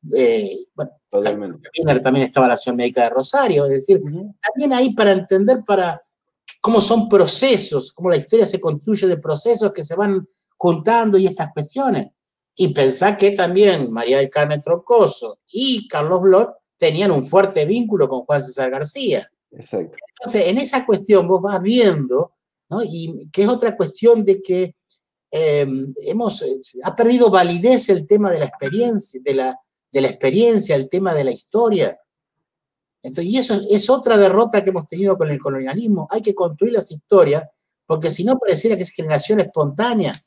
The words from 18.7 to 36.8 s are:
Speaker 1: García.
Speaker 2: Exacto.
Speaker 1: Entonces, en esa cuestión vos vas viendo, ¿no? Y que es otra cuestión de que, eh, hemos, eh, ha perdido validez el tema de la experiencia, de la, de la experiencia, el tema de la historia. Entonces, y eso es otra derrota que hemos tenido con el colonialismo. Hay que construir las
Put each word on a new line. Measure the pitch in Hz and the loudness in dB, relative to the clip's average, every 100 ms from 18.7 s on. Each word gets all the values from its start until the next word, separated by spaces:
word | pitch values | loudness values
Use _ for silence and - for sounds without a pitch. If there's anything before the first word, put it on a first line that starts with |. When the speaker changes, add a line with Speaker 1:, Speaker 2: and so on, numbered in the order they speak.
Speaker 1:
García. | 135 147 277 254 123 - _ _ | -4 -8 -6 -2 -4 -6 _ _
Speaker 2:
Exacto. | - - 101 82 - - _ | -20 -10 -10 -10 -14 -20 _
Speaker 1:
Entonces, | - 220 175 | -6 -2 0
en | 220 | -2
esa | 285 262 | -2 -4
cuestión | 254 208 - 196 170 | 0 -2 4 2 4
vos | 185 | 0
vas | 196 196 | 0 -4
viendo, | 190 247 214 160 127 127 175 _ _ _ _ | 0 4 4 2 -2 -2 -4 _ _ _ _
¿no? | 190 | -8
Y | 214 165 165 165 156 | -6 -8 -10 -12 -8
que | 185 | -2
es | 208 | 0
otra | 247 240 - | 2 -2 -2
cuestión | 165 - 226 233 | -6 2 4 4
de | 196 196 | 4 0
que, | 190 185 180 _ _ _ _ _ _ | 0 -4 -4 _ _ _ _ _ _
eh, | 151 156 147 139 135 139 - 135 | -2 0 0 0 -4 -8 -10 -6
hemos, | 202 233 - | -2 -2 -4
eh, | - 135 - - | -6 -8 -10 -10
ha | 185 180 | -8 0
perdido | 233 247 233 | 2 4 6
validez | 190 175 175 214 247 - | 6 2 2 2 2 4
el | 185 151 | 0 2
tema | 208 202 | 2 2
de | 170 | 0
la | 143 | -4
experiencia, | - 139 196 240 214 - 131 | -6 -6 -2 -2 -2 -6 -10
de | 131 | -4
la, | 135 127 127 _ _ _ | -2 -2 -6 _ _ _
de | 139 | -2
la | 135 | -2
experiencia, | - 135 180 233 220 - 143 | 0 0 2 2 2 0 -2
el | 131 | -2
tema | 180 190 | -4 -2
de | 156 | -2
la | 135 | -2
historia. | 113 - 214 233 202 117 - _ _ _ _ _ _ _ _ _ _ | -4 -4 0 0 2 -2 -4 _ _ _ _ _ _ _ _ _ _
Entonces, | - 131 175 | -12 -8 -2
y | 254 | -2
eso | 254 202 202 | 0 -4 0
es | 202 220 | 0 2
otra | 262 254 220 | 2 4 4
derrota | 196 190 226 208 | 6 4 2 0
que | 190 | 0
hemos | 180 156 | -4 -8
tenido | 170 196 185 | -4 -2 0
con | 156 | -2
el | 139 | -4
colonialismo. | 143 135 131 165 226 190 151 | -6 -6 -6 -6 -2 -2 -2
Hay | 220 | -4
que | 220 | -2
construir | 202 175 151 226 | -2 -4 -2 -2
las | 233 | -2